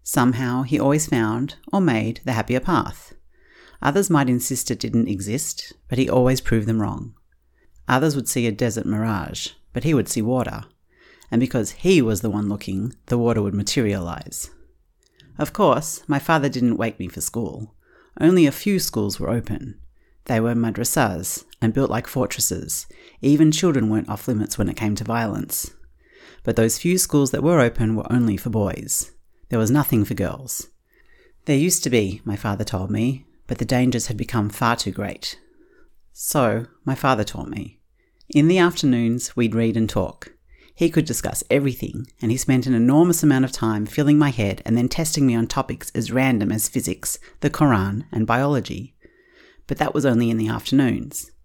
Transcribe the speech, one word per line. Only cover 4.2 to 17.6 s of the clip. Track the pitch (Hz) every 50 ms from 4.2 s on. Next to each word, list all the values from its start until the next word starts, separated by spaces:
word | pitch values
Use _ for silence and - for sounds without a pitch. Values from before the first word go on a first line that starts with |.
| 139 127
insist | 123 123 127 - 131 123 - -
it | 120 -
didn't | - 113 107 117 113
exist, | - 101 95 98 98 110 143 - - - - - - - _ _
but | - 127
he | 123 131 -
always | - 131 123 127 131 127
proved | - - 117 113 107
them | 110 113 110
wrong. | 104 107 - - - 117 - _ _ _ _ _ _ _ _ _ _ _ _ - - -
Others | 123 131 147 165 143
would | 139 120
see | - - 131 117
a | 117
desert | 104 - 127 117 - - -
mirage, | - 107 107 113 113 107 95 - - - - - - - _ _ _ -
but | 123 113
he | 160 156
would | 123 101 -
see | - 117
water. | 107 113 127 127 117 - - 107 104 - _ _ _ _ _ _ _ _ - _ - -
And | 113 117
because | 131 127 - 127 104 -
he | - - - 131 127 -
was | 123 110 110 92
the | - 110
one | 98 104 104 101
looking, | 104 101 - - 95 95 101 131 - _ _
the | - 123
water | 120 117 117 113 113
would | 101 101 98
materialize. | 101 101 - - 147 117 104 101 98 87 85 82 - - - - - - - - - - _ _ _ _ _ _ _ _ _ _ _ - - -
Of | - - - -
course, | - 202 156 123 127 151 - - - -
my | - 147 139
father | - - 165 156 139 143
didn't | - 131 120 120 117
wake | - 113 117 - -
me | 92 85
for | - -
school. | - - - 117 117 80 - -